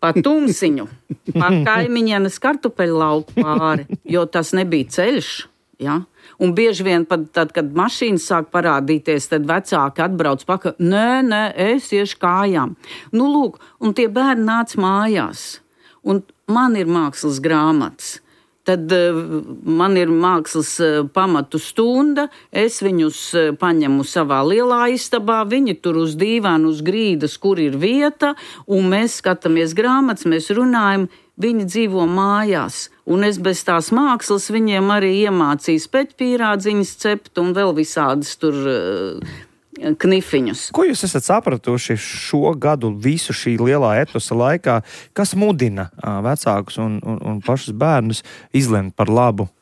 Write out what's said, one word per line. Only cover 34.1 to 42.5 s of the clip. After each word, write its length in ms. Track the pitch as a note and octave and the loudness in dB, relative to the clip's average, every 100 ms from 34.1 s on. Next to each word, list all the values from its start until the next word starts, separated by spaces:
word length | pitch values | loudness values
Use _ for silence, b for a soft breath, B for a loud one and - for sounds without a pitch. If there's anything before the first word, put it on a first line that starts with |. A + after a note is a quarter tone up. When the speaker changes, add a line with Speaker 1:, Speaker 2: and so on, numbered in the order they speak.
| A#3+ - G3+ - | 0 0 -2 0
Speaker 1:
viņiem 400 | G#3+ A3 G3 G3 | 0 2 2 2
arī 220 | G#3 F#3+ F#3+ G#3 | 2 2 2 2
iemācīju 580 | F#3 D3+ D3 - D#3+ D#3+ | 2 2 0 0 -2 0
speķpīrādziņas 1120 | C4 C#4 _ B3+ B3 A3+ G#3 G3 G#3 F#3+ - | -2 -2 _ -2 0 0 0 0 0 -2 -2
cept 400 | G#3+ G#3 - - | -2 -2 -4 -2
un 160 | F3 | 0
vēl 160 | F3+ G3 | 2 0
visādas 640 | D#3 D#3 - C#3+ C#3 C#3+ - | 0 -2 0 0 0 -4 -2
tur, 180 | D#3+ C#3+ C3+ | -2 0 -2
eh, 540 | B2 F2+ G2 F#2+ - E2+ F2 B B _ - | -2 -2 -4 -4 -8 -12 -14 B B _ -10
knifiņus. 920 | D3 D#3 F#3 F#3+ F#3 D3 B2 F#2 - | -4 0 2 2 2 -2 -2 -4 -6
Speaker 2:
Ko 140 | - F4+ | 0 2
jūs 140 | B3+ | 2
esat 160 | F#3+ C#3 | -2 -2
sapratuši 760 | - G3+ - B2+ - B2 - A2+ | 0 0 2 -2 -2 -2 -2 -4
šo 540 | - - - D3 D3+ | -4 -12 -2 0 2